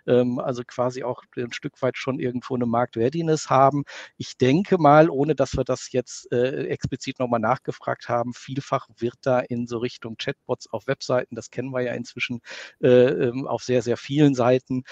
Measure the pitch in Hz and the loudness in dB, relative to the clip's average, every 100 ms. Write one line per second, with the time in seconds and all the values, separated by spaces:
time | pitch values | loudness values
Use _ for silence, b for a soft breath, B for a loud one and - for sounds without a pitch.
0 | - 123 123 123 - 123 123 - 123 127 | 2 2 2 -2 -4 -6 -8 -4 -4 -4
1 | 117 127 - - 120 - 151 - 127 - | -8 -8 -10 -10 -8 -8 -12 -4 -4 -2
2 | - 131 127 123 - 127 120 117 123 113 | -4 -4 -4 -6 -4 -2 0 0 0 0
3 | 120 165 160 156 - 135 135 143 - B | 0 0 0 -2 2 4 4 2 -6 B
4 | B B - - 127 151 202 185 147 151 | B B -8 0 4 4 2 4 8 8
5 | 165 135 147 139 131 - 127 131 - 131 | 6 4 0 0 -2 -2 -4 -6 -4 -4
6 | - - - 120 127 143 131 143 - 135 | -4 -8 -4 0 0 -2 -6 -4 -6 -8
7 | - - 123 117 110 131 - - - 127 | -8 -4 -2 0 0 -2 -4 -8 -6 -6
8 | - 120 120 120 - 135 - 135 - - | -4 -4 -4 -8 -10 -8 -4 -4 -6 -8
9 | 117 - 135 123 120 120 120 120 123 - | -8 -4 0 0 0 -6 -6 -6 -6 -8
10 | 120 110 - - - 123 - 107 - 135 | -14 -10 -10 -8 -6 -8 -8 -8 -6 -6
11 | - 123 - 113 - - 131 127 123 123 | -2 -2 -4 -10 -12 -10 -6 -4 -4 -6
12 | 120 - - 120 B B B B 131 123 | -8 -8 -6 -8 B B B B 6 8
13 | 123 180 127 127 139 120 - 123 113 113 | 6 4 -2 -2 -6 -6 -2 -2 0 -4
14 | - 143 143 127 120 127 - 131 - | -2 4 4 4 2 2 0 -8 -8